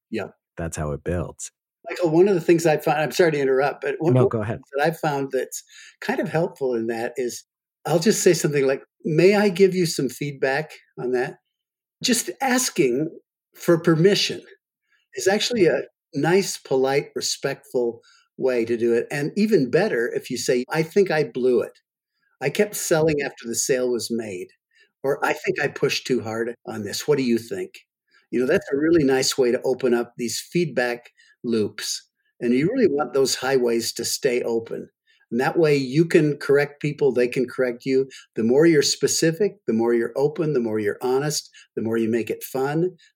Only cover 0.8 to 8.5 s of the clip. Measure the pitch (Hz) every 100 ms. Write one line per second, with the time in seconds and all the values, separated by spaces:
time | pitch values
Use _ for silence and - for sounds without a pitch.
0.8 | 76 71 80 87 - - - _ _ _
1.8 | - - 175 165 202 180 160 165 165 147
2.8 | 160 151 151 - 170 147 135 131 139 -
3.8 | 143 131 151 127 123 113 107 110 - 143
4.8 | 160 165 156 143 135 131 - - - -
5.8 | - _ - 269 202 156 175 - 135 117
6.8 | 113 113 120 - 120 - - _ _ _
7.8 | 139 165 220 - 190 165 165